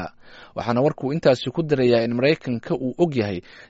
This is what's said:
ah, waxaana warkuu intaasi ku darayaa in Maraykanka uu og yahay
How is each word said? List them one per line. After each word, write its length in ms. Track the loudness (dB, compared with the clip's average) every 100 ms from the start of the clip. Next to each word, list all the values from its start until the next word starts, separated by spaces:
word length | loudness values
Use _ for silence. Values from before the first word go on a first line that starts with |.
ah, 80 | -8 -14 -20 -20 -14 -8
waxaana 240 | -2 0
warkuu 300 | 0 0 -4
intaasi 360 | 0 2 2 -2
ku 120 | -4
darayaa 400 | 0 2 4 4
in 80 | 2
Maraykanka 600 | 0 2 0 -2 -6 -4
uu 180 | -4 -4 -2
og 140 | 0 0
yahay 240 | -2 -4 -10 -20